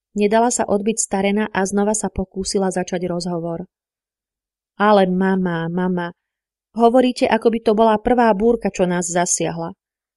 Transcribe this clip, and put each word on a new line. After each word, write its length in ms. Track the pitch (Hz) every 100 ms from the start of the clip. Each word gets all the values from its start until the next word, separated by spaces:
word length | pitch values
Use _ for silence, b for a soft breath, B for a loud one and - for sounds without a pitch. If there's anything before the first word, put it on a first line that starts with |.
| _
Nedala 400 | 208 208 226 240
sa 140 | - -
odbiť 280 | 202 202 220
starena 480 | - 196 202 202 214
a 160 | 185 190
znova 320 | 202 202 220
sa 140 | 190
pokúsila 560 | - 190 190 190 202 190
začať 400 | 180 180 180 180
rozhovor. 560 | 175 175 170 170 165 180 _ _ _ _ _ _ _ _ _ _ -
„Ale 320 | 208 208 185
mama, 560 | 185 190 190 180 165 165
mama, 400 | 175 185 180 170 - _ _ _ _ _ 214
hovoríte, 480 | 233 254 254 240 262
ako 220 | 220 233
by 100 | 226 226
to 60 |
bola 240 | 214 226 214
prvá 320 | 233 247 226 196
búrka, 320 | 233 233 202
čo 160 | - 180
nás 240 | 175 175
zasiahla.“ 640 | 175 180 - 165 165 165 190 _ _ _